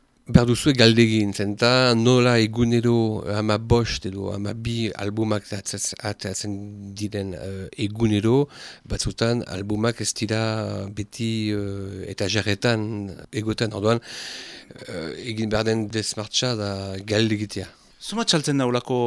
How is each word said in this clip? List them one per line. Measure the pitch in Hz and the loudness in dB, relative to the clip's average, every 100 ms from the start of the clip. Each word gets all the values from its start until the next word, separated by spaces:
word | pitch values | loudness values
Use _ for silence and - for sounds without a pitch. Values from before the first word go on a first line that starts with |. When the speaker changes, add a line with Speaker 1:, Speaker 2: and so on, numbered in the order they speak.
| _ _ - | _ _ 4
Speaker 1:
Behar | 120 120 | 6 6
duzue | 117 151 | 4 4
galdegin, | 135 117 113 113 110 101 | 6 8 8 6 4 2
zenta | 98 101 101 120 127 127 | 0 -4 2 4 4 4
nola | 113 117 127 123 120 | 4 6 6 6 4
egunero | 110 113 120 120 120 117 113 107 90 | 4 2 2 4 4 2 2 -2 -4
hamabost | 104 107 107 113 117 113 - 98 | -2 0 0 4 2 2 -4 -6
edo | 98 98 | -6 -6
hamabi | 98 101 113 117 117 110 | -6 -6 -6 -4 -2 -4
albumak | - 101 104 110 104 - | -4 -4 -2 0 -2 -4
atez-, | 101 - 101 - - | -8 -8 -6 -6 -6
ateratzen | 107 104 101 95 104 101 104 104 101 | -8 -6 -6 -6 -6 -8 -10 -12 -14
diren, | 98 104 104 98 | -8 -6 -4 -6
eh, | 87 98 95 95 - 101 | -8 -10 -10 -10 -4 -4
egunero, | 107 113 104 113 131 143 - - - - | 0 2 4 4 4 2 -6 -18 -18 -8
batzutan | - - - 117 120 - | -4 -4 0 0 0 -2
albumak | 95 101 107 117 117 | -6 -4 0 0 -2
ez | 107 | -6
dira | - 107 110 110 110 104 101 98 | -4 -2 0 0 -2 -4 -6 -6
beti, | 104 101 - 113 110 107 | -8 -10 -6 -4 -2 -2
eh, | 104 101 98 98 95 95 | -2 -4 -6 -8 -10 -10
eta | 98 98 | -4 -2
jarretan | 107 104 101 123 113 107 107 98 - - | 0 0 0 2 0 -2 -6 -8 -12 -8
egoten, | 127 107 107 110 | -4 -4 -2 -4
orduan, | 104 104 117 - - - - - - - - - | 0 2 2 -2 -12 -14 -14 -16 -18 -20 -18 -12
eh, | 90 80 73 120 | -10 -8 -8 -8
egin | 110 110 | -4 -2
behar | 107 | 0
den | 110 113 107 | 0 0 -2
desmartxa | 110 104 - 104 - 127 110 | -4 -4 -6 -6 -2 -2 -2
da | 101 98 98 95 101 | -4 -4 -6 -10 0
galdegitea. | 107 113 104 104 98 92 - _ _ | 2 2 0 -4 -8 -10 -14 _ _
Speaker 2:
Zoma | - 208 | -8 -4
txaltzen | 226 165 147 139 | 0 2 2 0
da | 127 | 2
holako, | 123 - 123 | 0 0 0